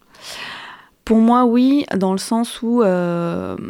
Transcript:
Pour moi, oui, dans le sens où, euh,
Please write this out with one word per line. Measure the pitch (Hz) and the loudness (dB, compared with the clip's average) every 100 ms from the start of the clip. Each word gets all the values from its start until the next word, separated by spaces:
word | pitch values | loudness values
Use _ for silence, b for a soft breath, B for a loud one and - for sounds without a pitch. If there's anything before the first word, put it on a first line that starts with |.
| B B B B B B B B B _ - | B B B B B B B B B _ 0
Pour | 226 | 4
moi, | 226 240 247 | 6 4 4
oui, | 240 262 285 - 190 | 4 4 2 0 -2
dans | 190 | 0
le | 190 | -2
sens | - 226 233 - | -2 -2 -2 -6
où, | 226 240 | -2 2
euh, | 202 180 175 170 170 170 92 92 - | 2 2 -2 -2 -4 -6 -8 -10 -10